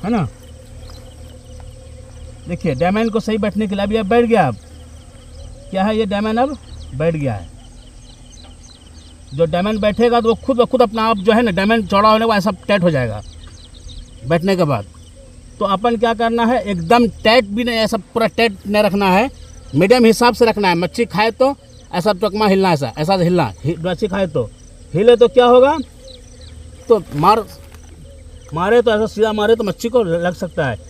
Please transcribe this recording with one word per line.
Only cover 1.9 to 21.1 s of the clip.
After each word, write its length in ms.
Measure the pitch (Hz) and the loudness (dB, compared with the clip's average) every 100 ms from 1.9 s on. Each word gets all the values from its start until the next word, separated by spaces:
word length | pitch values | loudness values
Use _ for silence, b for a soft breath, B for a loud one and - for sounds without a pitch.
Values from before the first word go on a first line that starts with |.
| - - - - - - | -20 -20 -18 -18 -18 -12
देखिए, 260 | 175 180 | -6 -4
डायमंड 360 | 131 175 202 226 | -2 0 0 0
को 100 | 214 | -2
सही 180 | 214 214 | -4 -4
बैठने 280 | 208 190 214 | -2 -4 -4
के 80 | |
लिए 100 | 202 | -4
अब 80 | 202 | -2
ये 100 | 220 | -2
बैठ 220 | 196 233 | 0 0
गया। 220 | 233 226 147 | 2 2 2
अब 80 | 107 - - - - - - - - - - - | -2 -14 -20 -20 -20 -20 -20 -20 -20 -20 -20 -8
क्या 140 | 190 | -2
है, 120 | 202 220 | 0 0
ये 100 | 214 | -2
डायमंड 320 | 202 214 220 | -2 -2 0
अब 180 | 269 285 - - - | -2 -4 -14 -18 -14
बैठ 200 | 135 165 | -4 -2
गया 200 | 156 139 | -2 -4
है। 140 | 104 85 - - - - - - - - - - - - - - - - - - | -6 -12 -20 -20 -20 -20 -20 -20 -20 -20 -20 -20 -20 -20 -20 -20 -20 -20 -20 -14
जो 100 | 135 | -2
डायमंड 360 | 165 175 196 220 | -2 0 -2 0
बैठेगा 400 | 208 208 233 233 | 0 2 2 2
तो 80 | 226 | 2
वो 60 | 220 | -2
खुद 120 | - 240 | -2 0
ब 80 | |
खुद 180 | 233 247 | 0 2
अपना 200 | 233 220 | 2 2
आप 160 | 220 214 | -2 0
जो 140 | 185 | 2
है 100 | 220 | 2
ना, 80 | 240 | 2
डायमंड 380 | 180 202 226 180 | 0 0 0 2
चौड़ा 200 | 196 220 | 2 4
होने 180 | 220 226 | 4 2
को 80 | |
ऐसा 160 | 208 190 190 - | 0 -2 -6 -2
टाइट 140 | 202 | 2
हो 80 | 175 | 2
जाएगा 320 | 147 120 104 - - - - - - - - - - 123 | 0 -4 -6 -12 -18 -20 -20 -20 -20 -20 -18 -20 -16 -2
बैठने 280 | 165 180 185 | -2 0 0
के 80 | |
बाद। 220 | 156 120 98 - - - - - - - | 0 -2 -6 -18 -20 -20 -20 -20 -20 -6
तो 60 | |
अपन 320 | 196 190 240 233 | -4 0 0 0
क्या 180 | 233 | 0
करना 320 | 226 226 233 226 | 0 -2 0 0
है, 160 | 247 | 0
एकदम 440 | 202 185 165 233 233 - | -2 -6 2 2 2 0
टाइट 200 | 214 247 | 2 2
भी 200 | 202 202 | 0 -4
नहीं, 120 | 247 233 | -4 -2
ऐसा 200 | 214 220 | -2 -2
पूरा 300 | - - 226 | -6 -2 -2
टाइट 400 | - 226 196 202 | 0 -2 -2 -2
नहीं 160 | 208 | 0
रखना 280 | 208 196 196 | 2 0 2
है, 180 | 185 269 - - - - | 2 0 -6 -20 -20 -6
मीडियम 300 | 135 190 254 | 0 4 6
हिसाब 300 | 226 220 240 | 6 6 2
से 120 | 226 233 | 4 0
रखना 220 | 208 196 | 2 0
है। 60 | |
मच्छी 300 | 170 175 - | 0 -2 -4
खाए 240 | 233 | -4